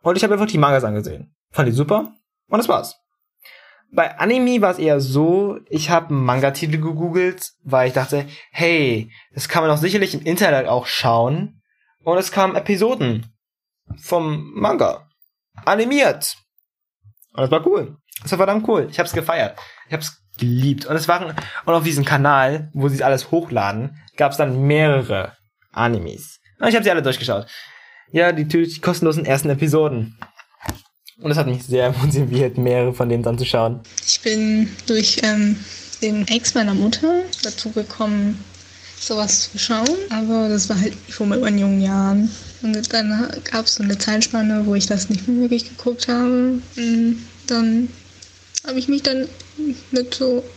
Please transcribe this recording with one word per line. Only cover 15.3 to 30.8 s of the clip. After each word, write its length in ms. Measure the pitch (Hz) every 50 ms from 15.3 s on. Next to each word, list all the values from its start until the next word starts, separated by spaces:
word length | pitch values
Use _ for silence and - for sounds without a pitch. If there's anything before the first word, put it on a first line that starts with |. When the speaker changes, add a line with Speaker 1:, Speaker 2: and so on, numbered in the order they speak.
| _ _ _ _ _ - -
Speaker 1:
Animiert. 720 | 156 190 214 226 247 285 285 269 175 135 147 - - - - _ _ _ _ _ _ _ _ _ _ _ _ _ - _ _ _ _
Und 120 | _ - 135
das 80 | 131
war 140 | 202 - 247
cool. 300 | 349 403 392 131 - 151 _ _ _ - -
Das 100 | - -
war 80 | 196 170
verdammt 280 | 190 190 202 220 220
cool. 220 | 226 220 175 123 151
Ich 80 | 151 -
hab's 140 | 170 - -
gefeiert. 440 | 170 160 160 170 160 117 98 - - - - - - -
Ich 60 | _ 156
hab's 240 | 156 - - - _ _ _ _
geliebt. 480 | - 120 120 120 127 131 143 139 143 -
Und 100 | 127 151
es 120 | 160 156
waren, 260 | 170 170 180 190 160 151 - - - - - -
und 80 | - 165
auf 100 | 170 151
diesem 220 | 170 151 139 139
Kanal, 640 | 139 156 135 139 147 147 135 131 131 147 160 151 151 -
wo 140 | 143 135 139
sie 140 | 139 135 127
alles 280 | 139 139 131 - -
hochladen, 680 | 160 170 165 - 127 110 98 101 101 110 123 143 - - - - _
gab's 200 | - 147 139 143
dann 300 | - 147 135 127 131 139
mehrere 680 | 139 147 151 156 151 143 135 120 - 101 95 92 - - _ _ _ _ _ _ _
Animes. 680 | _ - 117 117 117 101 85 78 52 - - - - _ _ _ _ _
Und 80 | -
ich 80 | 233 220
hab 80 | 226 202
sie 80 | 202
alle 100 | 175 160
durchgeschaut. 460 | 139 135 123 - 117 123 107 101 101 - - - - - - - - - - - _ _
Ja, 200 | - 160 175 175
die, 140 | 170 156 151
die 340 | 151 160 165 170 165 160 -
kostenlosen 460 | - 180 175 170 170 160 151 160 151
ersten 240 | - 135 143 - 147
Episoden. 680 | 139 139 160 151 143 156 156 151 127 117 110 113 - _ - - _ - - _ _ _ - - - -